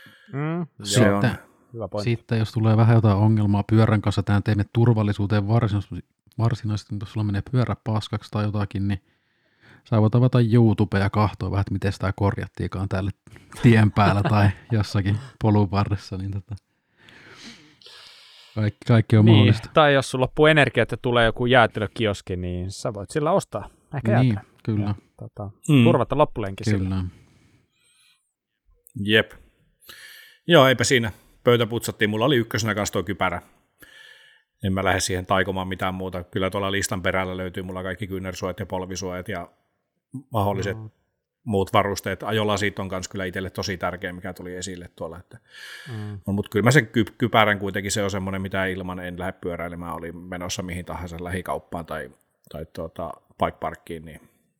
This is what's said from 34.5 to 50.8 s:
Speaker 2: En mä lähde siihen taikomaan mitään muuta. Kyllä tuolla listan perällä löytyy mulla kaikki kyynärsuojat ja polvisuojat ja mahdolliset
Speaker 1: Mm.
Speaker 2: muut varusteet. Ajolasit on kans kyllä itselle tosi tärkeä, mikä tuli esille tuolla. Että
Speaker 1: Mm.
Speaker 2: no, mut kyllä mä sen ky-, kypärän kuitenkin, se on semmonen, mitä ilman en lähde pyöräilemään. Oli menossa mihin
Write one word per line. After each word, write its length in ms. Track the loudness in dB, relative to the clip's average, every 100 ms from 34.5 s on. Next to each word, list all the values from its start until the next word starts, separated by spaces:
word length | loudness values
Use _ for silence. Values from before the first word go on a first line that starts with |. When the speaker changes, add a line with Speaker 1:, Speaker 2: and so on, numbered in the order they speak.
| _
Speaker 2:
En 80 | -4
mä 120 | 0
lähde 160 | 0 0
siihen 260 | 0 -4 0
taikomaan 420 | 0 0 -4 -6
mitään 260 | -6 -6
muuta. 300 | -6 -8 -10
Kyllä 260 | -8 -4 -2
tuolla 220 | -2 -2
listan 300 | -2 -4 -4
perällä 340 | -2 -2 -2 -6
löytyy 260 | -8 -8
mulla 200 | -10 -8
kaikki 240 | -8 -8 -8
kyynärsuojat 540 | -8 -8 -8 -6 -6
ja 60 | -8
polvisuojat 600 | -8 -8 -8 -8 -8 -8
ja 200 | -10 -12 _ _ _ _ _ _ -16 -6
mahdolliset 440 | -2 0 -2 -4 -8
Speaker 1:
Mm. 120 | -12 _ _ _ _ _
Speaker 2:
muut 280 | -4 -2 0
varusteet. 500 | 0 0 -2 -6 -8
Ajolasit 560 | -4 -2 0 0 -2 -4
on 100 | -8
kans 200 | -8 -8
kyllä 160 | -8
itselle 260 | -8 -6 -8
tosi 260 | -8 -8 -6
tärkeä, 360 | -6 -6 -10
mikä 200 | -12 -14
tuli 220 | -14 -12 -12
esille 340 | -12 -12 -16 -14
tuolla. 220 | -14 -14
Että 200 | -20 -20 _ -20 -20 -18 -14
Speaker 1:
Mm. 260 | -12 -10 -10 -4
Speaker 2:
no, 60 |
mut 160 | -4 -4
kyllä 160 | -2
mä 60 | 2
sen 160 | 2 2
ky-, 180 | 0 -4 -2
kypärän 400 | 0 2 2 2
kuitenkin, 340 | -4 -6 -6
se 100 | -4
on 60 | -4
semmonen, 320 | -4 -6 -6
mitä 240 | -6 -4 -4
ilman 320 | -4 -8 -10
en 180 | -12 -10
lähde 140 | -10
pyöräilemään. 640 | -10 -10 -8 -10 -10 -10
Oli 180 | -10 -12
menossa 500 | -14 -12 -10 -10 -8
mihin 220 | -8 -10